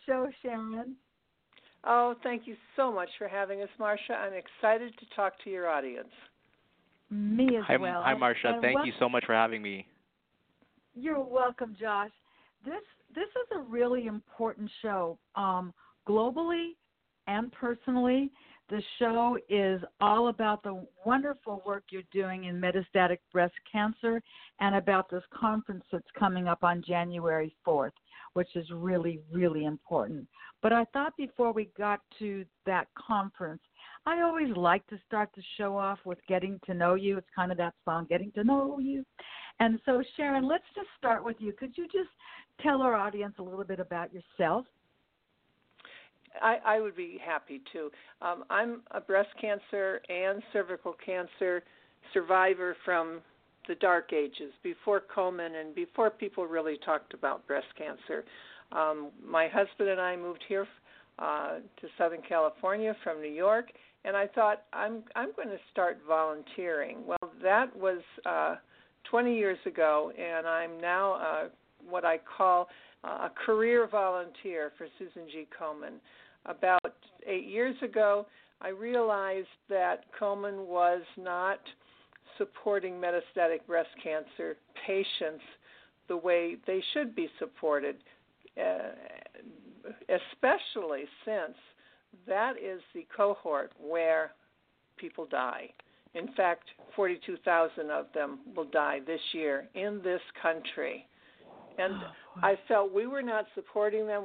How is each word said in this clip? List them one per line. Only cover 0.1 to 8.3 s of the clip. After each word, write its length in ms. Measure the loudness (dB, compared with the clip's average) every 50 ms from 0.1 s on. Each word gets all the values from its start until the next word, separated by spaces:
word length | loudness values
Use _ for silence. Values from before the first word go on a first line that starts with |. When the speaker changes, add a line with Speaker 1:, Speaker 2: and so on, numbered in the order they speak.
| 0 0 0 -2 -4 -8
Speaker 1:
Sharon. 540 | -8 -8 -6 -6 -6 -8 -8 -8 -8 -10 -12 -16 _ _ _ _ _ _ _ _ _ _ _ -20 -20 _ _ _ 0
Speaker 2:
Oh, 300 | 4 4 4 4 4 0 -2 -4
thank 240 | -4 -4 -4 -6
you 80 | -10 -16 -18 -20 _ 0
so 160 | 0 2 2 0
much 160 | -2 -4 -6 -6 -8
for 80 | -8
having 340 | -4 -2 -2 -2 -2 -4 -4
us, 80 | -6 -8 -6 -4
Marsha. 360 | -2 0 0 -2 -2 -4 -4
I'm 180 | -4 -4 -4 -6
excited 640 | -8 -10 -12 -6 0 4 4 4 4 0 -4 -10
to 100 | -16 -20 -10 -4
talk 160 | -2 -2 -2 -2 -4 -8
to 80 | -8
your 180 | -6 -2 0 0
audience. 400 | 0 0 -2 -4 -6 -10 -12 -14 -16 -20 -20 -20 _ _ _ _ _ _ _ _ _ _ _ _ _ _ _ _
Speaker 1:
Me 480 | -4 -2 0 2 4 4 4 4 4 2
as 60 | 2
Speaker 3:
Hi, 100 | 2 2
Speaker 1:
well. 260 | 2 2 0 -2 0 2
Speaker 3:
hi, 120 | 2 2
Marsha. 400 | 4 4 2